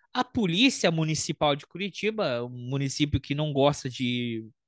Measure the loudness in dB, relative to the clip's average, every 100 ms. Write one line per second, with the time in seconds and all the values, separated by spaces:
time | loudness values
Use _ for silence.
0 | _ -4 -2 0 2 4 4 4 2 2
1 | 0 0 -2 0 0 0 -4 -10 -10 -4
2 | -4 -2 -2 -2 -4 -8 -6 -2 -2 0
3 | 0 0 -2 -4 -2 4 4 2 -4 -4
4 | -2 -2 -2 -6 -8 _